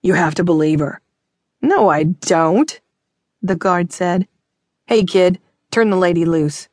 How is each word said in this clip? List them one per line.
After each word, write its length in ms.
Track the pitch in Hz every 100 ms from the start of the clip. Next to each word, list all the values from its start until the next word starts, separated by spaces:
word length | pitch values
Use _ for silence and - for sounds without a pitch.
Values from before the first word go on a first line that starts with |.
"You 140 | - 175
have 180 | 160 151
to 80 |
believe 360 | 175 156 156 156
her." 220 | 143 - _ _ _ _ _ _
"No, 280 | 285 302 202
I 140 | 151
don't," 800 | 156 180 - 170 160 190 311 - _ _ _ _ _ _
the 120 | 185 185
guard 380 | 196 175 175
said. 340 | - 180 180 196 _ _ _ _ _ -
"Hey, 160 | 226
kid, 360 | 185 196 185 185 _ _ _
turn 220 | - 220
the 60 | 185
lady 280 | 180 170 165
loose." 420 | 165 151 147 -